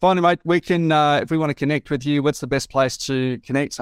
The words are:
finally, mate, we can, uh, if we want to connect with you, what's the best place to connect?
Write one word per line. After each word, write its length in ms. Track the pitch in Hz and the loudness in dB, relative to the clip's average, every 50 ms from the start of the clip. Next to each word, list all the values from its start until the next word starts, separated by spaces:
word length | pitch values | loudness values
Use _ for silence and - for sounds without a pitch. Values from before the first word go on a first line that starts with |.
finally, 220 | - 185 190 180 170 | 2 2 2 4 4
mate, 140 | 175 175 175 - | 2 2 2 0
we 160 | 165 175 175 | 0 0 0
can, 300 | - - 180 170 165 160 156 | 2 0 0 0 2 2 2
uh, 280 | 151 151 147 147 143 - | 4 4 4 2 2 0
if 80 | - | 0
we 80 | 165 160 | -2 -2
want 120 | 156 147 | 0 -2
to 40 | 135 | -2
connect 360 | - 139 139 151 143 - - | -2 -2 0 0 -2 -2 -4
with 140 | 147 131 127 | -6 -4 -2
you, 180 | 147 147 143 135 | -2 -2 0 0
what's 180 | 147 143 - | 0 -2 -2
the 60 | - | -4
best 240 | 127 139 135 - - | -4 -2 -4 -4 -2
place 260 | - 135 135 131 - - | 0 0 0 0 -2 -6
to 400 | - - 135 131 127 131 127 117 | -6 -4 -2 -2 -2 -2 -4 -6
connect? 420 | - - 131 139 147 - - - | -8 -4 -4 -2 -2 -4 -6 -8